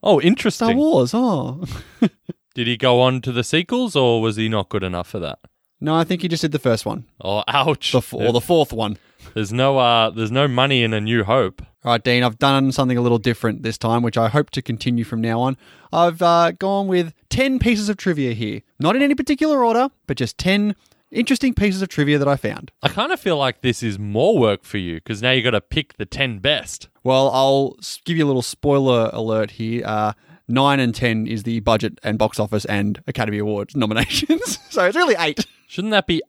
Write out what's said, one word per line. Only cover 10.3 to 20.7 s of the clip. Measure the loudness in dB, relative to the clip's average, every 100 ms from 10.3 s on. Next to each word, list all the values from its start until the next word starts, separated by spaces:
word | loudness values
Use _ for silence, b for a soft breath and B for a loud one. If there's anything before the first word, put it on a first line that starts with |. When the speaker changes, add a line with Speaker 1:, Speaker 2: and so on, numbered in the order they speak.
Speaker 1:
no | 0 0
money | 2 2 2
in | 0
A | -2
New | -2 -2
Hope. | 2 0 0 -4 -20 _ -2
Speaker 2:
All |
right, | 0
Dean, | 2 0
I've | 0 0
done | 2 2 2
something | 0 0 2
a |
little | 2 2
different | 0 -2 -2 -4
this | -6 -4
time, | -2 0
which | 0 0
I | 0
hope | 0 -2
to | -6
continue | -6 -4 -2 -2 -2
from | -4
now | -2 0
on. | -2 -4 b b b
I've, | 0 2 2
uh, | 2 4 2
gone | 0 -2 -2 0
with | 0 -2 -8 -6
ten | -2 0 2
pieces | 2 0 -2
of | -2
trivia | -2 0 -2
here. | -2 -6 -8 -12 -2
Not | 0 2
in |
any | 2 0
particular | 0 0 2 2
order, | 2 2 0 _ -8
but | -4
just | -4 -2
ten | 0 2 0